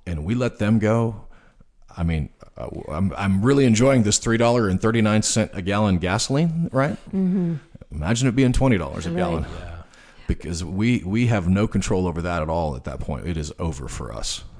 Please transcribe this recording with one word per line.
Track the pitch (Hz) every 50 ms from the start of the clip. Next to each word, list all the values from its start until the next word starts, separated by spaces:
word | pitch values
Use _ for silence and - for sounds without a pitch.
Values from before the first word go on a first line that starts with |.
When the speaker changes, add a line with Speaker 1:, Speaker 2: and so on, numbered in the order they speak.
| -
Speaker 1:
And | - 85 78 73
we | 85 113
let | 120 123 117 - -
them | 104 104 113 110
go. | 101 107 110 117 117 117 110 101 - - - - - - _ - - _ _ _ - - -
I | - 85
mean, | 82 82 78 71 - _ _ - - -
uh, | - 58 - - - - -
I'm, | - 78 95 95 71
I'm | - 101 98 95 95 104
really | 127 139 139 139
enjoying | 123 113 107 123 135 139 127 107
this | 104 101 -
three | - 120 113
dollar | 113 120 117 120 123 113 98
and | 92 95
thirty-nine | - 110 113 117 110 107 107 107 104
cent | - - 117 104 - -
a | 98 90
gallon | 92 101 104 107 104 95 87
gasoline, | 85 87 92 110 - - 135 143 170 170 160 165 165 156 -
right? | 131 135 151 214 - - -
Speaker 2:
Mm-hmm. | - 190 190 180 180 208 180 170 170 139 - - - - - - -
Speaker 1:
Imagine | 76 76 87 117 117 131 131
it | 107
being | 135 135 123 123
twenty | - 139 135 120 92
dollars | 78 67 78 - -
a | 170
Speaker 2:
Right. | 170 175
Speaker 1:
gallon. | - - 82 78 73
Speaker 3:
Yeah. | - - - - - 85 85 - - - - - - - - - -
Speaker 1:
Because | - - - - 87 82 90
we, | 76 90 95 107 120 123 113 -
we | 90 98 117 120
have | 113 117 104 85 87
no | 92 98 107
control | 110 - 101 95 - 98 92 92
over | 90 80 82 82
that | 87 87 85 78
at | 78
all | 80 85 82 76 69
at | 64 -
that | - 71 -
point. | - - 76 65 -
It | 85 85
is | 80 76 73 - -
over | - 82 76 69 67
for | - - - 67 55 53
us. | 55 - - - - - - - -